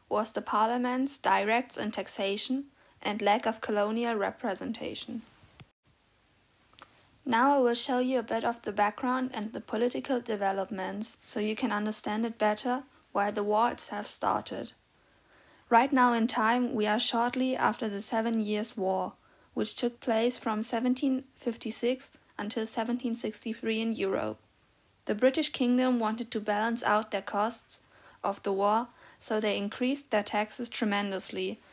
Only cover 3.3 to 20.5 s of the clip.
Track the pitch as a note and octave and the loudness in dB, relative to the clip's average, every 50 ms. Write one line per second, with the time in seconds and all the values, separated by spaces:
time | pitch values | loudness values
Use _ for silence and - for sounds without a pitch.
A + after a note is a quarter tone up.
3.3 | G#3 A3 - A3 A3+ A3+ - - G#3+ G#3 G3+ G#3 A3 A#3 A#3+ A#3 A3+ G#3 G3 F#3+ | 4 4 2 0 -2 -2 -2 -2 0 2 2 2 0 0 0 0 0 0 0 -2
4.3 | G3+ - - A3 F#3 F3+ F#3 F#3 A3 - - - - - - - A3+ A3+ - - | -2 -4 -4 -4 -4 -4 -6 -6 -6 -6 -6 -8 -8 -8 -8 -8 -10 -10 -10 -14
5.3 | - - - - _ - - _ _ _ _ _ _ _ _ _ _ _ _ _ | -20 -20 -20 -20 _ -20 -20 _ _ _ _ _ _ _ _ _ _ _ _ _
6.3 | _ _ _ _ _ _ _ _ _ - - - _ _ _ _ _ _ - C4+ | _ _ _ _ _ _ _ _ _ -20 -20 -20 _ _ _ _ _ _ -2 2
7.3 | A3+ A3+ B3+ C#4 C#4+ C#4 B3+ A#3+ A#3 A#3+ - - B3+ B3 B3+ B3+ C4 B3 A3 - | 4 4 6 6 6 6 6 4 4 2 0 0 2 2 2 2 0 0 -2 -2
8.3 | A3 A3+ A#3 A#3+ A#3+ - - A3 G3 G#3 G#3 G#3 G#3+ - - B3 B3+ C4 B3+ B3+ | -2 0 0 0 -2 -2 -6 -4 0 2 2 2 2 0 -2 0 0 0 -2 -4
9.3 | - A3 G#3 A3 A3+ A3+ - - - A3 A#3+ B3 - C4 B3+ - C4+ A#3+ A#3+ - | -4 -6 -6 -6 -8 -10 -8 -6 -2 0 0 0 0 -2 -2 -2 -2 -2 -2 -2
10.3 | G#3+ G3 G3 G3 G3 G3 F#3+ - G#3 F#3+ F#3 F#3+ G3 G3+ A3 - - - - - | -2 0 0 0 0 0 -2 -4 -4 -6 -4 -4 -6 -6 -8 -10 -12 -16 -12 -8
11.3 | - G#3+ G#3 G#3+ A3 - C4 A3 G#3 G#3 G#3 G#3+ G#3+ - - G#3+ G#3 A3 A3+ A#3 | -4 -2 -2 -2 -2 -2 -2 0 0 0 -2 -2 -4 -4 -4 -4 -2 0 -2 -2
12.3 | A3+ - G#3+ G#3+ G#3+ G#3+ - B3 B3 C4+ C#4 - _ _ _ _ - G3+ G3+ G#3 | 0 2 2 2 2 0 -2 -2 -2 -2 -4 -10 _ _ _ _ -2 0 0 0
13.3 | G#3 G#3+ G3+ G#3 G#3 G#3+ A#3 A#3+ - - - - G#3 G#3 G#3 - - - - G3 | 0 -2 0 2 4 4 4 2 0 -2 -8 -8 -8 -8 -8 -8 -8 -4 0 0
14.3 | G#3 G#3+ G#3+ - - - - A3+ - _ _ _ _ _ _ _ _ _ _ _ | 0 0 -2 -6 -8 -8 -8 -10 -12 _ _ _ _ _ _ _ _ _ _ _
15.3 | - - - _ - _ _ - A#3 B3 C4 C#4 C#4+ B3+ B3 B3 A#3+ A#3 A3 B3+ | -20 -20 -20 _ -20 _ _ 4 6 6 6 6 6 6 6 6 6 4 2 2
16.3 | - A#3 A3 A3 A#3+ B3+ B3 A#3 - G#3+ G#3 G#3 G#3+ A#3 - - - A#3 A#3 B3 | 2 2 2 4 4 2 2 0 0 0 2 2 2 2 0 0 2 2 0 0
17.3 | - B3+ C4 B3+ B3+ - - - G#3+ - A#3 G#3+ G3+ G3+ A3 - B3 A3+ A3 A#3 | 0 0 0 0 0 2 2 2 2 0 -4 -4 -4 -6 -6 -2 -2 0 0 0
18.3 | A3+ A3+ G#3+ G#3 G#3 G#3 A3 - - G#3+ F#3+ F#3 F#3+ F#3 F#3 F#3+ - _ _ _ | 0 0 0 0 0 -2 -2 -4 -4 -2 -2 0 0 0 -2 -4 -6 _ _ _
19.3 | _ _ _ _ - A3 G#3+ - - - - A#3+ A#3+ - - C4 A3 A3 A3+ B3 | _ _ _ _ -4 -4 -2 -2 -2 -2 -2 -4 -4 -4 -2 0 2 2 2 0
20.3 | B3 - - A3+ | 0 -2 -2 -2